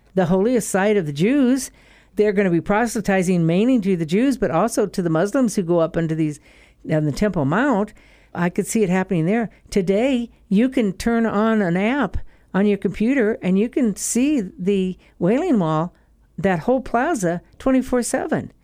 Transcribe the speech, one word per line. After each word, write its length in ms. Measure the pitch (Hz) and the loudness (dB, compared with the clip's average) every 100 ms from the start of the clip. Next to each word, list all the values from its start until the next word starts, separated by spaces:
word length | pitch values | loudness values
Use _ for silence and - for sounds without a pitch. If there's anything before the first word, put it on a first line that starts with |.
| _ | _
the 120 | 190 170 | -2 0
holiest 420 | 190 220 247 - | 2 2 0 0
site 280 | 185 208 208 | 0 2 2
of 100 | 151 | -2
the 60 | |
Jews. 580 | 143 202 285 247 269 - _ - - _ | 0 2 4 2 0 -4 _ -20 -20 _
They're 180 | - 214 | 0 0
gonna 180 | 196 190 | 2 2
be 100 | 170 | 0
proselytizing 840 | - 208 233 226 196 190 180 180 165 | 0 0 0 -2 0 0 2 2 2
mainly 340 | 175 240 254 | 2 2 2
to 160 | 196 175 | 0 -2
the 100 | 156 | 0
Jews, 300 | 196 277 233 | 0 0 0
but 120 | 170 | 0
also 360 | 165 226 - 202 | 0 0 0 -2
to 160 | - | -2
the 80 | 175 | 0
Muslims 460 | 160 202 277 240 - | 0 2 0 0 0
who 60 | |
go 180 | 170 175 | 0 2
up 160 | 160 170 | 2 0
into 180 | 165 | -2
these, 260 | 160 156 147 - - - _ - | -2 -2 -4 -18 -20 -20 _ -2
on 140 | 156 | 0
the 80 | 151 | 0
Temple 320 | 135 208 180 | 0 -2 0
Mount. 480 | 135 190 285 190 208 - - - _ | 0 0 0 0 -2 -8 -20 -20 _
I 140 | - 175 | -4 -2
could 180 | 208 185 | -2 -2
see 160 | 226 | 0
it 60 | 190 | 0
happening 380 | 185 185 180 160 | 0 0 0 0
there. 240 | 226 214 - - | 0 -4 -10 -4
Today, 600 | 208 180 196 269 247 233 - - | -2 0 0 0 -2 -4 -14 -2
you 220 | 196 262 | 0 2
can 240 | 262 208 | 2 -2
turn 320 | - 233 233 220 | -2 -2 0 0
on 340 | 202 220 220 | 0 0 2
an 160 | 180 175 | 0 0
app 400 | 214 285 185 - - - _ | 0 0 -2 -4 -10 -18 _
on 100 | 185 | 0
your 140 | 208 202 | 0 0
computer 600 | - - 220 277 214 - | -2 -2 0 2 0 -2
and 160 | 180 190 | 0 0
you 100 | 240 | 0
can 280 | 330 233 196 | 0 -2 -2
see 440 | - 233 277 294 | -4 0 0 0
the 560 | 185 - 185 196 185 180 - - | -4 -6 -2 0 -2 -6 -16 -4
Wailing 400 | 175 254 370 226 | 0 0 2 0
Wall, 360 | 156 156 175 _ _ _ _ - | 2 0 -4 _ _ _ _ -4
that 220 | 190 175 | -2 -2
whole 200 | 240 254 | 0 -2
plaza, 640 | 262 233 294 285 175 175 - _ | 0 -2 0 -2 -2 -4 -8 _
twenty-four 440 | 262 262 254 247 | 0 0 0 -2
seven. 500 | 226 262 320 202 - _ | -2 -4 -2 -4 -6 _